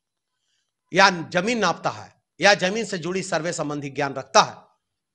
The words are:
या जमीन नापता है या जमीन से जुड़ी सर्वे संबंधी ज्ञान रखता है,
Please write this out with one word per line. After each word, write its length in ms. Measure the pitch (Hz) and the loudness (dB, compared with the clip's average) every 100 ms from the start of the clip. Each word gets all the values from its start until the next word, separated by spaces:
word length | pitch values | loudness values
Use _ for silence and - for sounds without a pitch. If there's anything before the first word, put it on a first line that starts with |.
| _ _ _ _ _ _ _ _ _ | _ _ _ _ _ _ _ _ _
या 160 | 165 196 175 143 | 4 4 4 -4
जमीन 280 | 175 202 240 | -4 -2 0
नापता 320 | 190 165 156 | 0 0 -4
है 200 | 107 95 _ _ _ | -8 -14 _ _ _
या 140 | 185 202 | 4 4
जमीन 280 | 180 220 202 | 2 -2 -6
से 140 | 190 | -8
जुड़ी 240 | 156 185 | -6 -6
सर्वे 300 | 180 165 165 | -4 -4 -4
संबंधी 380 | 165 147 147 143 | -6 -6 -6 -8
ज्ञान 240 | 139 139 135 | -4 -4 -4
रखता 280 | 127 214 | 2 4
है, 120 | 143 - - _ _ _ _ | 4 -2 -20 _ _ _ _